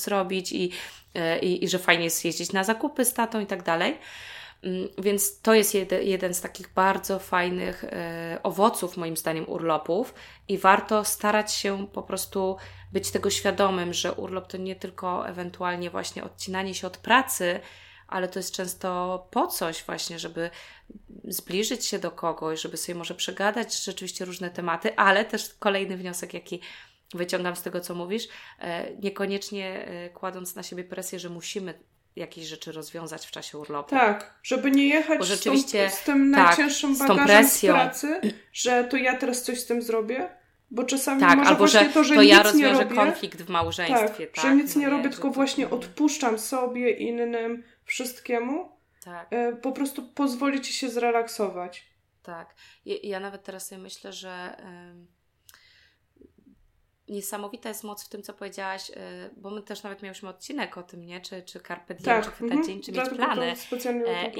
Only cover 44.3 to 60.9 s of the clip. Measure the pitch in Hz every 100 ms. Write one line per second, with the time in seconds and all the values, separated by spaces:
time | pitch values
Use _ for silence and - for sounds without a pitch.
44.3 | - 269 277 294 294 277 277 277 - 277
45.3 | 254 269 - 254 247 - - 302 - 247
46.3 | 220 - 262 247 247 247 - 226 240 233
47.3 | 233 226 233 - _ - - 254 - -
48.3 | 240 240 302 359 _ _ _ 180 175 170
49.3 | 233 240 233 269 262 277 - - - 277
50.3 | 240 277 269 - - 262 233 240 233 233
51.3 | - 202 180 175 - _ _ _ _ -
52.3 | 170 170 _ - _ - 202 208 190 196
53.3 | 196 196 190 - 190 190 - 202 190 185
54.3 | 180 180 - 190 175 175 175 175 _ _
55.3 | _ _ - _ _ _ _ _ _ -
56.3 | _ _ _ _ _ _ _ - 202 196
57.3 | 208 202 240 233 214 214 208 - 208 208
58.3 | 208 202 190 190 190 - - 185 180 185
59.3 | - 196 208 202 208 208 196 196 190 190
60.3 | 185 - 285 196 - 180